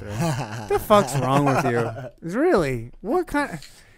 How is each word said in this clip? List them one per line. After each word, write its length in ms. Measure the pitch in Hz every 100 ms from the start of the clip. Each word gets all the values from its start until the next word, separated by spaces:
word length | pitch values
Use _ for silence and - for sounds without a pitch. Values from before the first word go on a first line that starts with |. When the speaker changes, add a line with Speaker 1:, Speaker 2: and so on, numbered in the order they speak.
Speaker 1:
there. 680 | 104 107 165 123 113 107 -
Speaker 2:
<laughs> 0 |
Speaker 1:
The 100 | 403
fuck's 380 | - 208 196 139
wrong 260 | - 139
with 200 | 143 131
you? 260 | 131 120 113 110 127 -
It's 120 | 165
really, 560 | 202 339 269 147 127 117 -
what 260 | 190 339 339
kind, 320 | 285 277 160 - - -